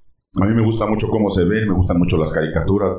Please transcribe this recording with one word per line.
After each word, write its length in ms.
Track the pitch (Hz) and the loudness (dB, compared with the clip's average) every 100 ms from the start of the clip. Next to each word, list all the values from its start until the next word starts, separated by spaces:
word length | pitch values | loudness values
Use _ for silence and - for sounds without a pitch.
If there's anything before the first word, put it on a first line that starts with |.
| _ _ _ - | _ _ _ -2
A 60 | 98 | 0
mí 80 | |
me 100 | 113 | 2
gusta 220 | 110 107 107 | 2 0 -2
mucho 220 | 107 110 | -2 -2
cómo 220 | 110 101 | 0 0
se 120 | 98 87 | 0 0
ven, 220 | 110 107 | 0 0
me 60 | |
gustan 240 | 90 92 87 | 0 0 2
mucho 180 | 87 90 | 2 0
las 140 | 78 | 0
caricaturas, 640 | 85 78 82 78 101 95 | -2 -2 -2 0 0 0